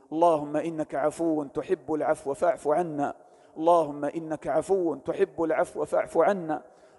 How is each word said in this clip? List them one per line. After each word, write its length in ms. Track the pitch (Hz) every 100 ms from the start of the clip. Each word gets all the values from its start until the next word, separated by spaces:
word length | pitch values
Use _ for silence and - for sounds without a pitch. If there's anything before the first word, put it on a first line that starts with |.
| -
اللهم 440 | 156 175 156 147 151
إنك 380 | 160 160 147
عفو 480 | 147 147 143 165 156
تحب 500 | 139 - 143 180 147
العفو، 400 | 156 135 151 139
فاعف 340 | 139 175 131 143
عنا. 460 | 151 175 147 139 - - _ _ -
اللهم 480 | 160 175 147 143
إنك 420 | 143 165 160 151 160
عفو 480 | 147 151 196 165
تحب 480 | 135 - 165 190 151
العفو 420 | 165 151 175 -
فاعف 340 | 151 160 - 160
عنا. 440 | 165 196 160 151 - - -